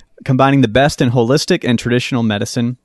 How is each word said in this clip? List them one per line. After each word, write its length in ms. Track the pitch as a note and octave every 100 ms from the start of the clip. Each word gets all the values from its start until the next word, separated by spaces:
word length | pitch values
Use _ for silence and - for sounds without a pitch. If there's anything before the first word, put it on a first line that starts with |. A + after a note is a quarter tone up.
| - _
Combining 380 | - C3 C3+ C#3
the 60 | A#2
best 320 | A#2 C#3+ -
in 100 | C3
holistic 520 | B2 A#2 D3 - F3+ -
and 100 | A#2
traditional 440 | A#2+ A#2+ - B2+
medicine. 520 | A2+ G#2 G#2+ - A#2 B2